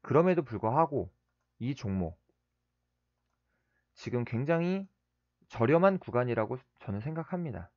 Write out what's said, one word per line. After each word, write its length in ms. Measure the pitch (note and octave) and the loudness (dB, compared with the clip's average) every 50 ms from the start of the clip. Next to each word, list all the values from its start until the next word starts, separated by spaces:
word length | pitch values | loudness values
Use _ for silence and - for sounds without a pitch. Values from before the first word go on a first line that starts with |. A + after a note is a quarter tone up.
그럼에도 400 | - - B2 D3 E3+ F#3 F3+ E3+ | -2 4 4 6 6 6 4 2
불구하고 680 | D3+ - A2+ F#2+ A2 A2 A#2+ D3+ E3 D3+ D3 B2 F2+ F#2 _ _ _ _ _ _ _ _ _ _ | 0 -2 -6 -2 -2 0 2 2 2 2 0 -4 -4 -4 _ _ _ _ _ _ _ _ _ _
이 160 | A2+ B2+ C#3+ | -6 -6 -6
종목 460 | - - G2+ F#2+ F#2+ F2+ D#2+ D#2+ _ _ _ _ _ _ _ _ _ _ _ _ _ _ _ _ _ _ _ _ _ _ _ _ _ _ _ _ _ _ _ _ _ _ _ _ | -4 -4 -4 -2 -2 -2 -4 -6 _ _ _ _ _ _ _ _ _ _ _ _ _ _ _ _ _ _ _ _ _ _ _ _ _ _ _ _ _ _ _ _ _ _ _ _
지금 320 | - - A2+ A#2+ B2 A#2+ | -12 -8 -4 -2 -2 -2
굉장히 600 | - A#2 A2+ C3+ D3 E3 E3 E3+ F3+ F#3+ G3 G3 - _ _ _ _ _ _ _ _ _ _ _ _ | -2 -2 -4 0 0 0 0 2 0 -2 -2 -6 -10 _ _ _ _ _ _ _ _ _ _ _ _
저렴한 500 | - A2+ A2+ A#2+ D3+ E3+ F#3 G3 F#3+ F3+ | -2 0 4 4 6 6 6 4 4 2
구간이라고 600 | - - G#2 A#2+ B2 B2 A#2 A2+ G#2+ G#2 B2+ B2+ _ _ _ _ | -6 -2 -2 0 0 0 0 0 -2 -2 -4 -10 _ _ _ _
저는 200 | - - G2+ G2+ | -8 -6 -6 -6
생각합니다. 720 | A2+ D3 D#3+ D#3+ D#3+ - F#3 F3 F3 D3+ G#2 F2+ F2+ - _ | -6 -6 -8 -8 -8 -6 -6 -6 -6 -6 -8 -10 -12 -14 _